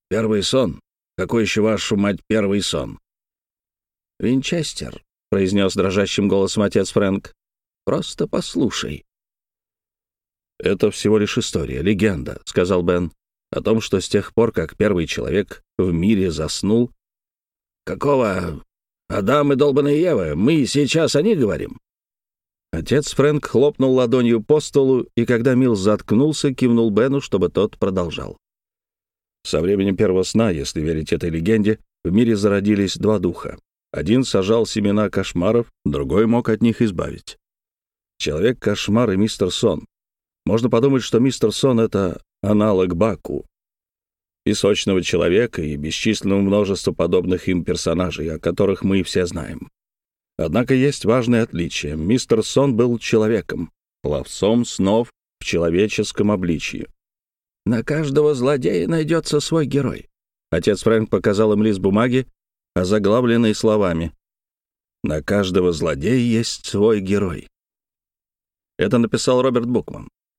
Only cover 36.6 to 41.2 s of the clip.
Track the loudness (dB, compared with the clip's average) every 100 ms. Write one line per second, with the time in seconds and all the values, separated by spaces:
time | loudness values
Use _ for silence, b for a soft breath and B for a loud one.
36.6 | 0 2 -2 -2 -8 -10 -18 -20 _ _
37.6 | _ _ _ _ _ -8 -4 0 0 0
38.6 | -2 -2 0 2 2 2 0 0 -2 2
39.6 | 0 0 -6 _ _ _ _ _ -2 0
40.6 | 2 2 2 2 2 2